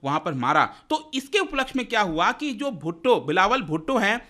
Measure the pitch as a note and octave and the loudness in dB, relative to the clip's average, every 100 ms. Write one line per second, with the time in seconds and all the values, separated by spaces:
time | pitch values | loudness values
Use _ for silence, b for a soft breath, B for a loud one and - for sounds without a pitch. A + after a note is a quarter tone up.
0 | C3+ D3+ F3 C3+ B2 D3+ A#2+ B - D#4 | -4 -2 -2 -2 2 4 2 B -4 -4
1 | - C4 - G#4 F4+ C#4 C4 C4 A#3+ A3+ | -4 -10 -2 -2 0 -2 -4 -4 -2 0
2 | G3 D#3+ F#3+ B3+ D4 A3 C#4 F3+ D3+ E3+ | 0 2 0 0 -6 -6 -6 -6 -8 -2
3 | B3+ A#3 C#3 F3 G3 C4 D#3+ D#3+ D#3+ C4 | 2 2 2 2 4 2 -2 -4 -2 0
4 | G3+ A#3 | 0 -2